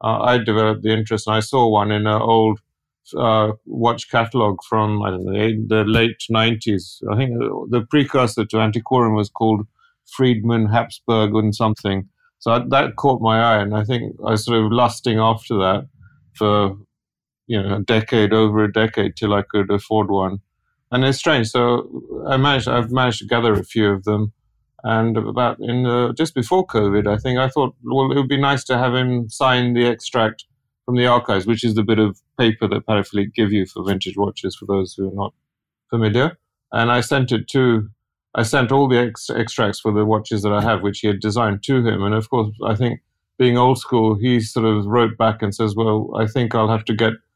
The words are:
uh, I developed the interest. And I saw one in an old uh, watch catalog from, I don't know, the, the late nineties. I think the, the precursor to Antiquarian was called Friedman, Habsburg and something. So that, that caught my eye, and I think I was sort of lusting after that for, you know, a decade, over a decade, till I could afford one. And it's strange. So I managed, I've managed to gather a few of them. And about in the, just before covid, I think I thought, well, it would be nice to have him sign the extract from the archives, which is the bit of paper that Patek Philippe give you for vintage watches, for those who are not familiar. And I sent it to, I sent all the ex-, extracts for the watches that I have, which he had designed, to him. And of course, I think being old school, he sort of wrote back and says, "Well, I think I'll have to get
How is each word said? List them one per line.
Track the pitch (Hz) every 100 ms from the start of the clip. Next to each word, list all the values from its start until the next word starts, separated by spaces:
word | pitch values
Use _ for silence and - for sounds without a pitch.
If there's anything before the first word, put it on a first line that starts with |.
uh, | 110 113
I | 123 123
developed | 110 107 110 104
the | 107
interest. | 110 110 110 -
And | 110
I |
saw | 107 135 120
one | 107 104
in | 104 107
an | 107
old | 113 113 110 107 _ _ _ _ _ -
uh, | 120 110 107 107 -
watch | 123 117 113 -
catalog | 120 113 127 104 92 -
from, | 110 107 104
I | 101
don't | 92 95
know, |
the, | 101 110 110 110
the | 110
late | 107 113 117 110 -
nineties. | 110 113 113 113 98 87 - 101
I | 107
think | 131 117
the, | 117 98 -
the | 120 110
precursor | 151 135 135 120 - 110
to | 110
Antiquarian | 110 113 - 127 113 107
was | 101
called | - 113 104 107 _ _ _ _ -
Friedman, | 131 117 113 117 107
Habsburg | 117 117 - - 113 107 107
and | 107
something. | 101 110 107 101 98 95 _ _ _
So | -
that, | 117 123
that | 135 147 -
caught | 139 123
my | 113 110
eye, | 117 107
and | 101 107
I |
think | 107 120 110 - -
I |
was | 110 120
sort | 117
of | 107
lusting | 117 120 113 127 110
after | 110 113 - 107
that | 92 101 - _ - _ _
for, | - 107 104 98 98 - _ _ _ _ _ -
you | 113
know, | 98 98
a |
decade, | 95 110 107 117 104
over | 110 110 107
a | 104
decade, | 110 110 110 98 -
till | 107
I | 101
could | 98 107 98
afford | 101 - 110 101
one. | 98 92 101 _ _ _ _ -
And | 123
it's | 131 135
strange. | - 143 113
So | 127 120 120 - - - - 147
I | 135
managed, | 143 135 127
I've | 120 113
managed | 127 123 110
to | 101
gather | 120 117
a | 101
few | 95 113 104
of | 98
them. | 98 107 107 - _ _ _ _
And | 113 113 113 110
about | 107 113 120 -
in | 110 123
the, | 123 120 120 120
just | 160 -
before | 120 185 185
covid, | 113 104 101 101
I | 104
think | 131 127
I | 131
thought, | 139 127 -
well, | 120 131 135
it | 139
would | 135
be | 139
nice | 139 139 -
to | 127
have | 127
him | 123 127 123 113
sign | - 131 123 123
the | 120 120
extract | 117 - 123 110 - - _ _ _ -
from | 123
the | 123
archives, | 120 117 98 95
which | 113
is | 120
the | 110
bit | 104 110
of | 104 98 _ -
paper | 117 110 104
that | 101 -
Patek | 104 98
Philippe | 101 101 110
give | 107
you | 104 92
for | -
vintage | 95 95 95 95
watches, | 98 - 98 -
for | 101
those | 98 95
who | - 98
are | 98
not | 98 _ _ _ _ _ -
familiar. | 117 107 110 151 170 _ _ -
And | 117 113
I | 123
sent | 120 139 127
it | 113 -
to, | 135 127 113 104 - _ _ _ -
I |
sent | 110 143 117
all | 135 139
the | 120
ex-, | 120 110 -
extracts | - 117 - 107 -
for | 110
the | 104 107
watches | 107 107 107
that | 104
I | 104
have, | 110 104
which | 101 98
he | 104
had | 98
designed, | 107 107 110 101
to | - 135
him. | 117 98
And | 101
of | 107 110
course, | 123 107 107
I | 107 107
think | 123 113 _ _ _ -
being | 127 120
old | 123 131
school, | - 120 110 104
he | 120 120
sort | 110 - 110
of | 107 101
wrote | 120 113 113
back | 113 110
and | 104 -
says, | 110 101
"Well, | 113 107 - 98
I | 107
think | 131 117
I'll | 117 110
have | 113 107
to |
get | 107 113 113 _